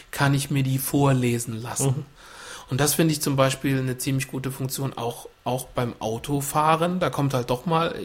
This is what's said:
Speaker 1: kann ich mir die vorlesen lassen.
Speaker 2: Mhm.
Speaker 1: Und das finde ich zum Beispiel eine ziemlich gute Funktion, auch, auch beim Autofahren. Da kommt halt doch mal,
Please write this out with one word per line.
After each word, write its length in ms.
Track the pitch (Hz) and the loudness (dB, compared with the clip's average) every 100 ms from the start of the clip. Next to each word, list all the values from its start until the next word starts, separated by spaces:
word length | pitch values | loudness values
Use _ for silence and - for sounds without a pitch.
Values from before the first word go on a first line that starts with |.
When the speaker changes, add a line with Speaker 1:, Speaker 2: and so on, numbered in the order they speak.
| - | -12
Speaker 1:
kann 220 | - 139 | 0 2
ich 180 | 139 139 | 2 2
mir 120 | 139 | 0
die 140 | 131 131 | 2 0
vorlesen 840 | - 143 139 131 123 117 117 110 | 0 4 4 4 2 0 -2 -8
lassen. 280 | 120 - 135 | -8 -2 0
Speaker 2:
Mhm. 180 | 135 147 - - - - - - | 0 -4 -16 -20 -20 -16 -16 -6
Speaker 1:
Und 80 | 131 | 0
das 140 | 147 | 2
finde 200 | - 165 | 4 2
ich 80 | 147 | 2
zum 140 | 151 135 | 0 2
Beispiel 440 | 135 135 143 135 | 2 2 0 0
eine 180 | 131 127 | 0 -4
ziemlich 300 | - 135 131 | -2 -2 -2
gute 240 | 135 131 | -6 -6
Funktion, 420 | 131 131 - 120 - | -6 -6 -4 -6 -4
auch, 320 | 120 - - - | -6 -8 -14 -10
auch 220 | 123 131 - | -4 -4 -4
beim 300 | - 120 - | -4 -4 -2
Autofahren. 1000 | 107 117 - 143 139 151 151 160 175 180 | -4 -4 -2 -2 0 2 4 4 2 0
Da 100 | 160 | -2
kommt 240 | - 139 | 0 0
halt 160 | 131 117 | 0 0
doch 160 | 123 - | -2 0
mal, 300 | 165 170 - | 0 0 -4